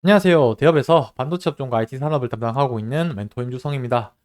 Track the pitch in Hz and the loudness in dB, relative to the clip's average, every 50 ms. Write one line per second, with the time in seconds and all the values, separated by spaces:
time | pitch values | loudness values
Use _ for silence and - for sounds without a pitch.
0 | - 180 208 202 185 185 175 160 139 120 110 - 135 156 165 147 127 - 165 165 | 4 6 4 6 6 6 6 6 4 4 2 2 2 4 4 2 2 4 2 2
1 | 127 - _ - 127 147 170 180 - 165 143 _ 139 131 120 113 113 - - 131 | 2 0 _ -8 -6 -4 -4 -4 -4 -4 -4 _ -8 -4 -2 -2 -2 -4 -6 -6
2 | 139 151 156 143 123 117 - 110 117 117 113 135 143 131 123 110 107 113 127 156 | -4 -2 -2 -2 -4 -4 -6 -6 -6 -4 -2 -2 -2 -2 -2 -6 -6 -4 -4 -4
3 | 170 170 143 98 104 104 _ - 123 123 123 127 - 147 143 135 123 120 123 120 | -4 -4 -4 -6 -8 -8 _ -8 -8 -8 -8 -8 -6 -6 -6 -4 -4 -2 -2 -2
4 | 110 - _ _ | -2 -4 _ _